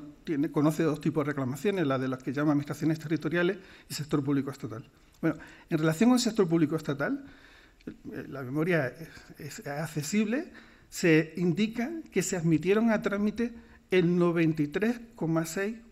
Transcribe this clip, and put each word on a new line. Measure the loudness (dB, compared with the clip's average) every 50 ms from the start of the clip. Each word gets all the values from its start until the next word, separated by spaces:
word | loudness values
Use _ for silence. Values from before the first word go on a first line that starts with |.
| -4 -12 -20 -12 -6
tiene, | -4 -2 -2 -2 0
conoce | 2 2 2 2 2 2 0
dos | 0 0 0
tipos | -2 -2 0 0 -2
de | -2
reclamaciones, | -2 -2 -4 -4 -4 -2 -2 -2 0 0 0
la | 0 0 0
de | 0
las | -2 -4 -4 -6
que | -6
llaman | -2 0 2 2
administraciones | 2 2 0 -2 -6 -2 0 0 0 -2
territoriales | -2 -4 -4 -2 -2 -2 0 2 2 0 0 -2 -10 -18 -20 -20 -16 -12
y | -10
sector | -10 -4 -2 -2 0 0
público | 0 0 0 0 -4
estatal. | -8 -10 -10 -10 -10 -12 -14 -16 _ _ _ _ _ _
Bueno, | -2 -2 -2 -2 -10 -18 -20 -20 -6 _
en | -2
relación | 2 2 2 4 4 6 6
con | 6
el | 6 4
sector | 2 2 2 2
público | 4 4 4 4 2 2
estatal, | -2 -2 -4 -4 -2 -2 -2 -2 -4 -8 -14 -20 -20 -20 -20 -20 -20 -20 -20 _ _ _
eh, | -16 -16 -14 -16 -12 -12 -12 -12 -10
la | -10 -10
memoria | -8 -6 -2 -2 0 2 2 2 0 -2 -6 -10 -16 -18 -18 -20 -20 -20 -18
es, | -16 -16 -14 -14 -12
es | -10
accesible, | -8 -8 -6 -8 -6 -6 -6 -6 0 0 0 0 0 -2 -4 -4 -8 -14 -20 -20 -20 -20 -20 -20 _
se | -6 2 4 6 6 6 4 2 -2
indica | 0 0 0 2 2 0 -2 -2 -4 -6 -4 -6 -10 -12 -4
que | -2 -2 -2
se | -2 -4
admitieron | 0 2 2 2 2 4 2 2 4 4 2
a | 2 2
trámite | 0 -2 -2 0 -2 -2 -2 -2 -4 -4 -6 -12 -20 -20 -20 -20 _ _
el | 2 4 4 4 4
noventa | 4 2 2 4 2 2 2 2 0 -2
y |
tres | -2 0 0 0 0 -2 -4 -8 -16 -8
coma | -6 -2 0 0 0 -2
seis | -2 -4 -4 -4 -4 -6 -8 -14 -20